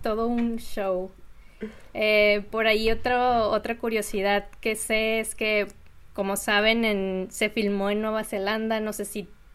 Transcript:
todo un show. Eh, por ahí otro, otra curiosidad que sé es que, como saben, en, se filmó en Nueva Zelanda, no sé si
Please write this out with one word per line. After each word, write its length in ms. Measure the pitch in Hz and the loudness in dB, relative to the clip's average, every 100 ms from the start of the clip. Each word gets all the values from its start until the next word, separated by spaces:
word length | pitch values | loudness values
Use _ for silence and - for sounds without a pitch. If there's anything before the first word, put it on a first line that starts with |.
todo 240 | 226 214 233 | -2 -2 0
un 300 | 240 233 233 | 0 -2 -4
show. 520 | 233 - 196 180 185 - - - - - 214 - - | -6 -4 -2 -2 -4 -12 -20 -20 -20 -14 -14 -14 -14
Eh, 520 | - 214 214 208 208 202 | -2 4 6 6 4 0
por 160 | 220 220 | 0 2
ahí 240 | 220 220 | 4 4
otro, 600 | 226 247 247 254 240 214 | 2 2 2 4 4 2
otra 260 | 214 214 233 | 0 -2 -4
curiosidad 680 | 233 220 208 208 196 202 202 - | -2 -2 -2 0 2 2 0 -6
que 160 | 233 220 | -4 -4
sé 440 | - 220 220 220 | 0 0 2 0
es 140 | 220 | -2
que, 320 | - 214 214 202 - - - - | -4 0 2 0 -6 -20 -20 -14
como 220 | - 196 196 | -4 -2 -2
saben, 480 | - 208 214 226 | 2 4 4 4
en, 440 | 226 202 190 185 190 | 2 2 0 -2 -4
se 200 | - 214 | -2 -2
filmó 400 | 220 202 202 196 | 0 0 2 0
en 100 | 208 | 0
Nueva 240 | 220 220 | 0 -2
Zelanda, 560 | 214 214 196 220 220 220 | -2 -4 -2 -2 0 -2
no 120 | 214 | -2
sé 120 | 208 | -6
si 240 | 202 214 175 - - | -8 -8 -10 -16 -20